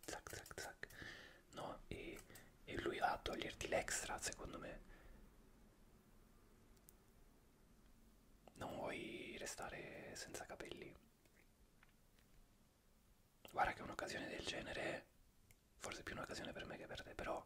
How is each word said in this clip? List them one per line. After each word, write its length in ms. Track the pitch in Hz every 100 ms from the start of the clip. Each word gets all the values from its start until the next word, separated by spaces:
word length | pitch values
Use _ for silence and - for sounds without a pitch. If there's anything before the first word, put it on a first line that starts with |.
zac, 300 | - - -
zac, 260 | - - -
zac, 280 | - - - - - - - - -
no? 280 | - - - -
E, 300 | - - - - - - -
e 160 | - -
lui 180 | - -
va 140 | -
a 60 | -
toglierti 500 | - - - - -
l'extra, 500 | - - - - -
secondo 380 | - - - -
me. 220 | - - - - - - - - - - - - - - - - - - - - - - - - - - - - - - - - - - - - - - -
Non 200 | - -
vuoi 640 | - - - - - - -
restare 760 | - - - - - - - -
senza 280 | - - -
capelli? 480 | - - - - - - - - - - - - - - - - - - - - - - - - - - - - - -
Guarda 220 | - -
che 100 | -
un'occasione 460 | - - - - -
del 160 | -
genere, 600 | - - - - - - - - - - - - - -
forse 220 | - -
è 20 |
più 120 | -
un'occasione 380 | - - - -
per 120 | - -
me 100 | -
che 100 | -
per 160 | -
te, 120 | -
però. 300 | - - -